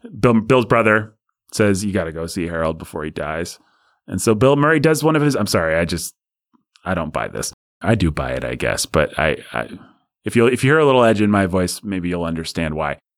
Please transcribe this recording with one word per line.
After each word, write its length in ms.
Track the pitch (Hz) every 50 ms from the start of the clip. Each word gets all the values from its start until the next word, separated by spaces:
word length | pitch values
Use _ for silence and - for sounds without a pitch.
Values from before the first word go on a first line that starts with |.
| - 233 175 107
Bill, 200 | 113 123 113 113
Bill's 260 | 104 110 135 127 117
brother 480 | 113 131 117 110 110 107 107 107 - _ _ _ _ _ _ _ _
says, 320 | - - 107 101 98 92 104
"You 80 | 101
gotta 200 | 92 95 82 82
go 140 | 78 82 82
see 200 | 82 - 95 82
Harold 320 | 85 85 82 80 80 82 80
before 260 | 80 - - 82 76
he 60 | 78
dies." 480 | 78 - 76 73 78 82 87 - - - _ _ _ _ _ _ _ _ _
And 140 | - - 92
so 140 | - 113 110
Bill 220 | 104 131 135 143
Murray 240 | 143 143 151 160 156
does 240 | 151 160 160 151 151
one 120 | 160 156
of 60 | 151
his, 140 | 147 147 131
I'm 100 | - 104
sorry, 300 | - - 95 82 80 80
I 80 | 82 87
just, 300 | 80 87 82 - - - _ _ _ _ _ _ _ _ _ _ _ _ _ -
I 100 | 90 92
don't 180 | 87 78 76
buy 160 | - - 57 50
this. 240 | 50 55 - - - _ _ _ _ _
I 120 | - 87 98
do 160 | 95 90 80
buy 220 | 73 - 67 64
it, 120 | 64 - -
I 100 | 62 64
guess, 320 | - - 58 - - -
but 300 | - - - 73 - - -
I, 180 | 78 78 64 - - -
I, 160 | - 58 57 - - - - - _ _ _ _ _ _ _
if 100 | 104 -
you'll, 140 | 120 117 120
if 160 | 123 - -
you 60 | 131
hear 80 | 151 160
a 80 | 151
little 180 | 139 131 127 120
edge 160 | 113 107 101
in 100 | 107 104
my 140 | 104 101 98
voice, 360 | 90 92 92 90 87 - - -
maybe 240 | 104 95 92 85 87
you'll 160 | 87 87 85
understand 500 | 85 82 80 82 - - 82 82 78 78
why. 240 | 78 78 71 71 - _ _ _